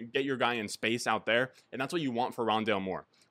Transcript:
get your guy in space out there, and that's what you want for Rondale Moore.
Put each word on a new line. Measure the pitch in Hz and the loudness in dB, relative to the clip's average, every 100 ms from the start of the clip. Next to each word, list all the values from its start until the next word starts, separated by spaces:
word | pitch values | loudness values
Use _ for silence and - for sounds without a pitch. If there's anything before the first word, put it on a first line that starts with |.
| 117 | -4
get | 135 139 | -2 0
your | 127 | 2
guy | 139 120 | 2 0
in | 104 | -4
space | - 110 117 120 | -2 0 0 0
out | 107 98 | 0 2
there, | 117 127 - _ | 2 2 -6 _
and | 117 | -6
that's | 135 | -4
what | 175 | -2
you | 139 | -2
want | 117 120 - | -2 -2 0
for | 113 | 0
Rondale | 110 110 101 | 2 2 0
Moore. | 92 82 - _ _ | -2 -6 -10 _ _